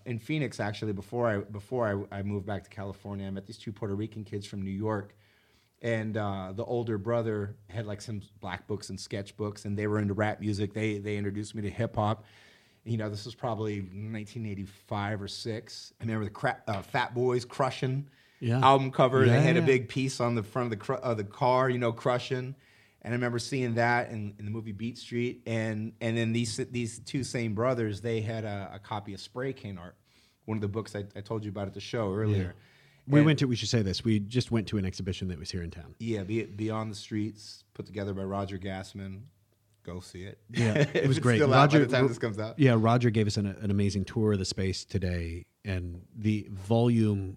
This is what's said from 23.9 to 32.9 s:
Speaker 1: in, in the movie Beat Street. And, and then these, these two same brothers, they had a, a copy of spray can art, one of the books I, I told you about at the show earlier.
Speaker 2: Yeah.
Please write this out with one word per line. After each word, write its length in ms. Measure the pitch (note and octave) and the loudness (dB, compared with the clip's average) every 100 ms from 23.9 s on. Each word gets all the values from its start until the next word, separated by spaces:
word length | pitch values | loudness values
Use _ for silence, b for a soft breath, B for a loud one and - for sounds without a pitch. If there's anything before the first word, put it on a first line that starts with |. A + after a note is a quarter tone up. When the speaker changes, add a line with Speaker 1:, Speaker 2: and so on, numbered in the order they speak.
| A#2+ - | 4 0
Speaker 1:
in, 260 | A2 G#2 G#2 | -6 -8 -8
in 60 | G#2 | -8
the 60 | |
movie 200 | A2 A2 | -6 -8
Beat 260 | G2+ A2+ A#2+ | -8 -8 -8
Street. 440 | - A#2+ A#2+ B2 - | -6 -2 -2 -4 -4
And, 460 | A2+ A2 G#2+ A2 - | -2 -2 -4 -6 -4
and 160 | A#2 A#2 | -2 0
then 160 | A2+ | 2
these, 240 | A#2 A#2 B2 B2 | 0 0 -4 -6
these 280 | B2 A#2 - | -4 -6 -8
two 260 | - C#3+ A#2+ | -6 -4 -4
same 300 | B2+ A2+ G#2 | -2 -2 0
brothers, 440 | B2 B2 A2 F#2+ | 0 2 -2 -4
they 220 | A#2 A2+ | -4 -2
had 240 | G#2+ A2+ G#2+ | -2 -4 -6
a, 260 | G2+ G2 G2+ | -8 -8 -14
a 40 | |
copy 340 | - G#2+ G#2 | -8 -8 -8
of 60 | F#2+ | -12
spray 320 | - B2 C3+ | -12 -8 -8
can 260 | C3 G#2 F2+ | -8 -10 -12
art, 200 | F2 - b b b b - | -14 -18 b b b b -6
one 120 | A2 | -2
of 40 | |
the 80 | G2+ | -2
books 260 | G#2+ G2 G#2 | -4 -6 -8
I, 80 | G2 | -8
I 60 | G#2 | -12
told 240 | G2+ A2+ | -8 -6
you 60 | G#2 | -6
about 160 | G2+ G2 | -6 -8
at 60 | |
the 80 | G2+ | -8
show 320 | - B2 G#2 | -4 -2 0
earlier. 300 | G2 G#2+ G2+ | 2 2 2
Speaker 2:
Yeah. 80 | F2 - b b b | 0 -6 b b b